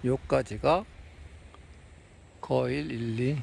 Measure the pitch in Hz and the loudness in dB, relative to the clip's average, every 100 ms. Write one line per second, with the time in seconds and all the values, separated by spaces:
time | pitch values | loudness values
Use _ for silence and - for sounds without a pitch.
0 | 123 131 - 135 120 107 131 170 220 - | 2 0 2 0 0 0 4 4 2 -16
1 | - - - - - - - - - - | -20 -18 -18 -18 -20 -20 -20 -20 -20 -20
2 | - - - - - 131 127 135 147 120 | -20 -20 -20 -16 0 2 2 -2 -4 -4
3 | 117 113 127 147 | -2 0 0 0